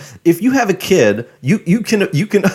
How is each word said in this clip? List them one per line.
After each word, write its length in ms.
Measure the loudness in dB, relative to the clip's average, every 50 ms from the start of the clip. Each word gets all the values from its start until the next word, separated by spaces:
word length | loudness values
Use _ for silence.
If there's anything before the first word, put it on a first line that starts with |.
| -8 -20 -20 -4 _
if 160 | 0 0 2
you 120 | 0 0
have 180 | 0 0 0 0
a 40 | -2
kid, 540 | -4 -2 0 2 4 4 2 2 0 -6 -12 _ _
you, 180 | -2 -2 -2 -2 0
you 160 | 0 0 0
can, 260 | 0 -2 -2 -2 -2 -2 -2
you 140 | -4 -4 0
can, 160 | 0 0 0 0 -2